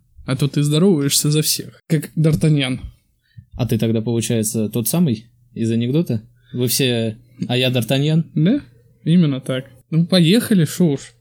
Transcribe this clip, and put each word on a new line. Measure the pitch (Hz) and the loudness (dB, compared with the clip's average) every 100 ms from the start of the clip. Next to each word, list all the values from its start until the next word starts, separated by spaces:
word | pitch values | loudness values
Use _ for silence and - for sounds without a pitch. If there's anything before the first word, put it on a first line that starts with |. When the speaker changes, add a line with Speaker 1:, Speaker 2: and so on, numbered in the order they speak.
| _ - - | _ -14 -6
Speaker 1:
А | 131 | -2
то | 143 | 0
ты | 147 | 0
здороваешься | 147 151 196 156 139 - 147 | 0 2 4 2 2 0 0
за | 151 | 0
всех, | 151 - - - - | -2 -4 -8 -12 -2
как | 160 - - | -2 -2 0
Д'Артаньян. | 156 156 160 151 131 127 - - _ _ _ - - | 2 2 2 2 0 -4 -10 -18 _ _ _ -20 -14
Speaker 2:
А | - 117 | -4 -2
ты | 117 | 0
тогда, | 117 113 | 0 0
получается, | 113 117 113 117 107 113 107 | 0 -2 0 -2 -2 -2 -4
тот | 120 113 | -4 -2
самый | 165 170 110 - _ _ | 0 0 -2 -8 _ _
из | - 113 | -6 -2
анекдота? | 113 120 147 170 113 - _ _ | -2 0 -2 -2 -4 -8 _ _
Вы | 123 123 | -4 -2
все... | - 131 120 113 110 - - - | 0 0 0 -2 -6 -14 -10 -4
а | 123 | 0
я | 127 | 0
Д'Артаньян? | 127 110 135 147 160 160 - | 0 0 0 0 0 -2 0
Speaker 1:
Да, | 165 285 - _ _ _ | 0 0 -4 _ _ _
именно | - 175 156 131 | 0 2 2 0
так. | 135 131 127 - - | -4 -8 -8 -18 -4
Ну, | 160 170 | -2 2
поехали, | 185 160 226 226 196 | 2 4 4 2 2
шо | 151 - 175 | 2 0 0
уж. | 135 - _ | 0 -8 _